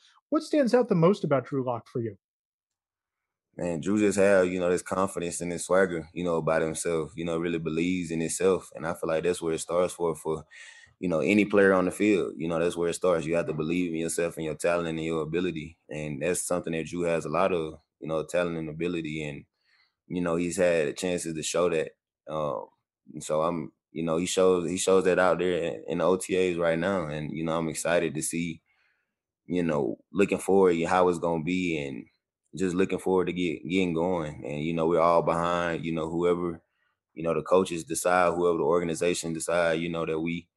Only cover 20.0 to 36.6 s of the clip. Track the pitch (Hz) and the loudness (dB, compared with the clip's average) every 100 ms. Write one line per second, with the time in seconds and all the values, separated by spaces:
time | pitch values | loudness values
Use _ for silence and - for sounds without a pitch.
20 | - 90 87 85 87 85 87 85 73 - | -8 -4 -2 0 -2 2 2 4 0 -2
21 | 90 87 82 78 78 82 90 80 - _ | -2 -2 -4 -6 -2 0 2 0 -4 _
22 | _ _ - 78 76 55 50 _ _ _ | _ _ -8 -4 -4 -6 -10 _ _ _
23 | - - - 78 82 85 71 _ _ 78 | -16 -10 -4 0 0 -2 -6 _ _ -6
24 | 82 80 87 95 92 90 80 92 - 95 | -2 0 0 4 4 4 0 -2 4 4
25 | 90 87 92 82 90 85 82 55 - 85 | 4 4 4 2 0 0 -2 -6 -6 0
26 | 82 92 - 92 92 85 85 82 90 98 | 2 2 0 0 2 2 0 0 0 0
27 | 76 76 76 80 82 82 80 78 80 87 | -2 -6 -6 -4 -2 -2 -2 -2 0 2
28 | 80 73 - 82 85 80 _ _ _ _ | 0 -4 -4 -4 -4 -8 _ _ _ _
29 | _ _ _ _ - 90 82 73 60 - | _ _ _ _ -4 -2 0 0 -2 -6
30 | _ 90 98 95 - 98 92 85 82 92 | _ 0 2 2 4 6 6 4 2 4
31 | 90 82 85 82 78 92 87 78 71 62 | 4 2 0 -2 -2 -2 -2 -2 -6 -10
32 | - _ _ _ _ 78 92 90 95 90 | -14 _ _ _ _ -4 0 0 0 0
33 | - 92 87 87 87 71 76 92 90 80 | 2 2 2 0 -2 -2 -2 0 2 0
34 | 90 87 76 - 64 73 80 82 82 85 | 0 0 -4 -8 -8 -4 -2 0 2 4
35 | 85 85 80 82 85 87 85 80 82 82 | 4 4 2 0 0 0 -2 -4 -4 -4
36 | 80 85 87 87 87 85 | -4 0 2 2 -2 -6